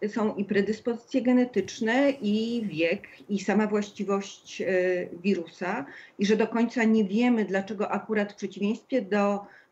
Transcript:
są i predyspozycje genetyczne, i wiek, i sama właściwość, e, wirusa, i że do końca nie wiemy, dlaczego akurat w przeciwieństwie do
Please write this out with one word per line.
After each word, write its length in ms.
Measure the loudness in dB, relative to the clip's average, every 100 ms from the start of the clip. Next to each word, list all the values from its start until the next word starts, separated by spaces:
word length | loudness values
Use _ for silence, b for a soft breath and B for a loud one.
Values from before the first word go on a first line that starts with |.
| -4
są 260 | 0 0
i 100 | 0
predyspozycje 800 | 0 2 2 0 -4 -6 -4 0
genetyczne, 880 | 4 4 4 0 -4 -2 0 4 2
i 520 | 2 0 0 0 -2 -4
wiek, 420 | 0 0 0 -6 -18 -4
i 120 | -2
sama 260 | 0 2 2
właściwość, 960 | 0 -4 -6 -2 -2 -4 -12 -14 -8
e, 40 | 0 2 2 0 -4 -4
wirusa, 640 | 0 0 -2 -6 -6 -4 -6 B B -2
i 80 | 2
że 100 | 2
do 100 | 2
końca 380 | 0 0 2
nie 200 | 4 4
wiemy, 400 | 2 2 2 2
dlaczego 460 | 0 -2 -4 -4 -4
akurat 420 | -4 -2 -2 -2
w 40 | -4
przeciwieństwie 680 | -10 -4 -2 -4 -2 -2
do 380 | 0 0 2 0 -6 B B